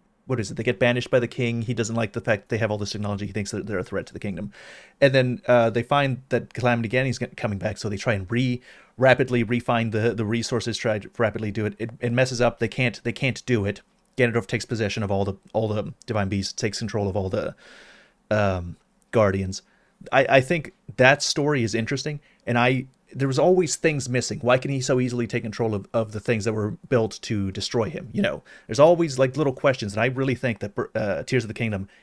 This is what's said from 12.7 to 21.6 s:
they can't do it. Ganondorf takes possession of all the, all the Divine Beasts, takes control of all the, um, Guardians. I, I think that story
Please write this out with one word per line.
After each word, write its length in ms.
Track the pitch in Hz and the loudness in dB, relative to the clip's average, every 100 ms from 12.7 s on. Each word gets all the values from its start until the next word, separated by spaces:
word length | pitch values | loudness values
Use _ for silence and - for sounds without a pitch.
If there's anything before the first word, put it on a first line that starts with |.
| - 127 - | 0 -2 -2
they 80 | 120 | -8
can't 300 | - 135 107 - | -4 -4 -2 0
do 200 | 117 101 | 0 0
it. 160 | 101 _ _ _ - | -4 _ _ _ 0
Ganondorf 300 | 120 113 - | 2 2 -2
takes 180 | 117 - | -4 -4
possession 360 | 110 104 110 | -2 -2 -2
of 80 | 101 | 0
all 140 | 98 98 | 0 0
the, 100 | 95 _ | -4 _
all 140 | 110 110 | -2 0
the 240 | 104 101 - - | -2 -6 -10 -4
Divine 220 | 107 98 | -2 0
Beasts, 240 | 98 95 | 0 -2
takes 260 | - 110 - | -2 -4 -4
control 280 | 107 107 101 | -4 -2 -2
of 80 | 98 | 0
all 140 | 95 | -2
the, 260 | 104 - - - - - - _ _ - | -2 -4 -8 -20 -20 -20 -20 _ _ -2
um, 460 | 107 101 92 87 - _ _ _ | 0 2 0 -6 -12 _ _ _
Guardians. 500 | 117 104 95 92 92 - _ _ _ - | 2 4 2 -2 -6 -12 _ _ _ 0
I, 140 | 131 131 | 2 6
I 120 | 135 | 4
think 320 | 131 170 - - - - | 4 -2 -4 -16 -8 4
that 260 | 127 147 | 6 6
story 400 | - - 143 143 | 0 -2 0 0